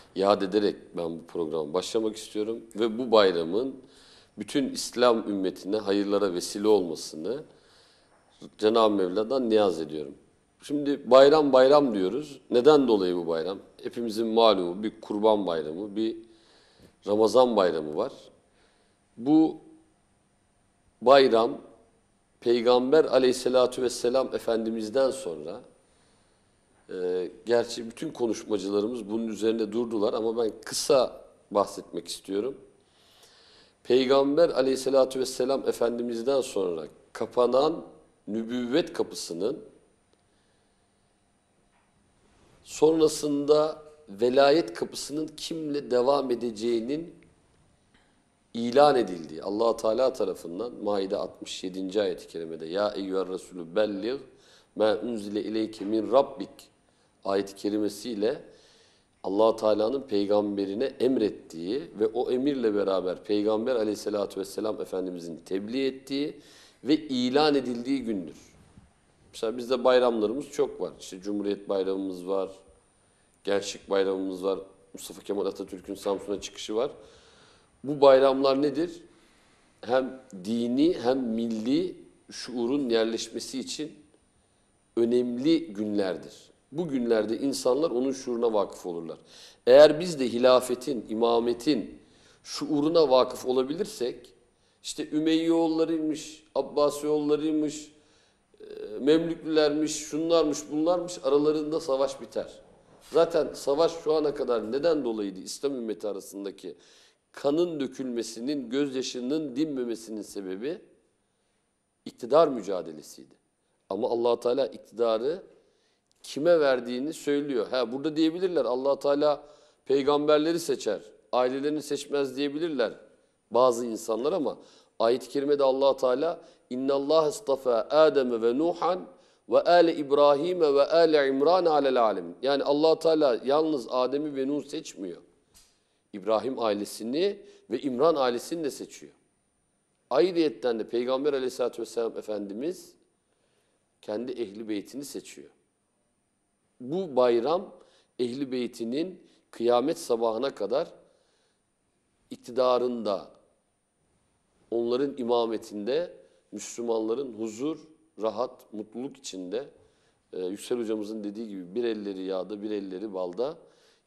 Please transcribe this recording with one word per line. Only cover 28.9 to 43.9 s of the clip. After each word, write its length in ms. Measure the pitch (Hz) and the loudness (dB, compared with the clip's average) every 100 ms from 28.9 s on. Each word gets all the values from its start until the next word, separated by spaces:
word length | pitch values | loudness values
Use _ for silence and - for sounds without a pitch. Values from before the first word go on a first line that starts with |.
| 123 101 | -4 -6
bunun 180 | 113 113 | -6 -4
üzerinde 440 | 98 113 113 107 | -2 0 0 -2
durdular 420 | 113 117 113 110 | -4 -2 -2 -2
ama 300 | 120 113 117 | 0 -2 -2
ben 80 | 110 - - | -2 -4 -10
kısa 560 | - - 139 117 - - _ _ | -4 2 2 2 -4 -20 _ _
bahsetmek 560 | 101 95 92 - 87 - | 0 0 -4 -12 -10 -10
istiyorum. 500 | - - 98 127 139 - _ _ _ _ _ - _ _ - _ _ | -12 -6 -4 -4 -8 -18 _ _ _ _ _ -20 _ _ -20 _ _
Peygamber 680 | - 123 127 139 139 151 170 | 2 2 4 4 4 4 4
Aleyhisselatü 720 | 135 131 131 131 135 127 131 | 2 0 0 2 2 2 0
Vesselam 480 | 123 - 127 135 - | -4 -2 -2 -2 -2
Efendimiz'den 760 | - 117 120 120 117 120 139 | -2 -2 -2 -6 -4 -2 -2
sonra 460 | - 101 90 80 76 - _ | -2 -4 -4 -4 -10 -16 _
kapanan 720 | - 110 123 120 131 156 170 - - _ _ - | -10 -4 2 4 4 2 0 -10 -20 _ _ -8
nübüvvet 640 | 110 113 123 120 151 - | -6 -4 -4 0 0 0
kapısının 680 | - 101 90 - 85 107 - - _ _ _ _ _ _ _ _ _ _ _ _ _ _ _ _ _ _ _ _ _ _ _ _ _ _ _ _ _ | -4 -6 -8 -10 -4 -4 -6 -12 _ _ _ _ _ _ _ _ _ _ _ _ _ _ _ _ _ _ _ _ _ _ _ _ _ _ _ _ _
sonrasında 1200 | - - 151 160 156 - 147 143 143 151 156 151 - | -18 2 4 6 2 2 -2 0 2 4 2 -4 -16